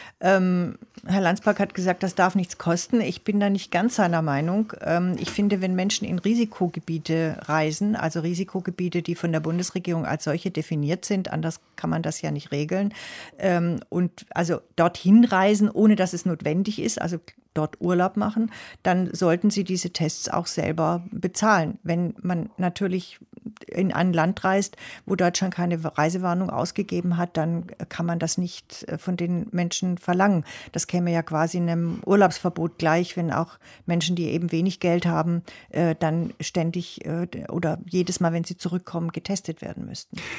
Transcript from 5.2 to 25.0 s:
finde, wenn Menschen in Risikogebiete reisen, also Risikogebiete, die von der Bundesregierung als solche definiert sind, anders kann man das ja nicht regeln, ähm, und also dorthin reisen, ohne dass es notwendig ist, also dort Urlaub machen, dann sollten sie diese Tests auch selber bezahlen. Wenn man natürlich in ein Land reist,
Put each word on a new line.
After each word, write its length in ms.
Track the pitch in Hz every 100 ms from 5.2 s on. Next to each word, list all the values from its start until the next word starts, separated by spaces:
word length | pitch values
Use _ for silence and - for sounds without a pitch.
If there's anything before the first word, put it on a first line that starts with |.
| -
finde, 320 | - 202 196
wenn 140 | 185 185
Menschen 300 | 196 - -
in 120 | 175
Risikogebiete 1200 | 202 233 220 - 175 170 - 160 160 165 160 -
reisen, 520 | - 156 156 160 208 214
also 240 | 160 165
Risikogebiete, 840 | 165 175 185 185 180 175 180 175
die 140 | 170 170
von 160 | 170
der 80 | 156
Bundesregierung 680 | 160 175 180 185 175 165 -
als 180 | 151 156
solche 260 | 156 185
definiert 540 | 156 - 151 147 180 -
sind, 260 | 196 180
anders 280 | 160 160 - _ -
kann 140 | 160
man 140 | 160
das 180 | 160 -
ja 80 | 156
nicht 220 | 147 -
regeln, 420 | 143 151 185 202 - - - - -
ähm, 420 | 190 175 170 170 -
und 360 | 175 180 - -
also 280 | - 170 160 - -
dorthin 480 | 170 - 180 220 240
reisen, 440 | 185 196 208 208
ohne 260 | - 214 202
dass 180 | 185
es 120 | 175 185
notwendig 540 | 156 - 170 196 208
ist, 220 | 226 -
also 160 | 170 170 - - _ 156
dort 260 | 151 -
Urlaub 340 | 175 180 190 208
machen, 360 | 208 220 220 - - -
dann 280 | 185 180 180
sollten 360 | 160 175 175 208
sie 140 | 202
diese 260 | 185 180 175
Tests 400 | - 160 - -
auch 160 | - 170
selber 580 | - - 160 160 175 180
bezahlen. 680 | - 180 - 214 196 160 -
Wenn 320 | 165 170 170 -
man 300 | 180 170 - -
natürlich 600 | 180 - 196 185 - - - - - - -
in 240 | - 190
ein 220 | 190 185
Land 300 | 165 165 -
reist, 340 | 190 196 196 - - -